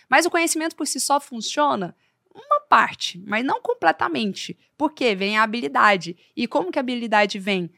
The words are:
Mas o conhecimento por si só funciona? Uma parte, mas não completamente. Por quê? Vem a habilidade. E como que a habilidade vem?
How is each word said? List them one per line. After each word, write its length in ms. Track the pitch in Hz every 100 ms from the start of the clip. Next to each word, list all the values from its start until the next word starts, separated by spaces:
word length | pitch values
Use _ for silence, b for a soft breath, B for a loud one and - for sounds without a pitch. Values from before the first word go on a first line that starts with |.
| _
Mas 180 | 269 339
o 40 |
conhecimento 440 | 339 330 320 320
por 120 | - 302
si 120 | 262
só 220 | - 285
funciona? 760 | - 233 214 294 294 214 175 - _ _ _
Uma 260 | - 554 587
parte, 600 | - - - - - 180
mas 200 | 202 214
não 160 | 262 466
completamente. 1000 | - 480 330 311 349 294 214 - - - _ -
Por 160 | 202
quê? 220 | - 254
Vem 240 | 190 196 214
a 60 |
habilidade. 720 | 220 240 269 262 214 196 165 175 b
E 140 | - 233
como 240 | - 370
que 60 | 302
a 20 |
habilidade 580 | 254 247 233 214 208 208
vem? 320 | 190 190 165